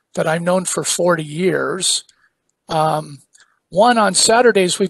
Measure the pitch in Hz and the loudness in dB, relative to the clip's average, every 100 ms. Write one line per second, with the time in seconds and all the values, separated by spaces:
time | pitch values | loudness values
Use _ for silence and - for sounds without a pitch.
0 | _ - 160 170 170 185 175 165 147 - | _ -6 -2 -2 0 -2 -2 -4 -4 0
1 | 175 165 151 156 185 147 135 185 - - | 0 0 -2 -2 0 0 -2 -4 -4 -4
2 | - _ _ _ _ _ - 160 156 151 | -8 _ _ _ _ _ -6 -2 0 -2
3 | 147 139 _ _ _ _ _ 175 240 233 | -6 -16 _ _ _ _ _ 2 4 4
4 | 196 180 - 226 247 196 180 - | 2 2 2 4 4 2 0 0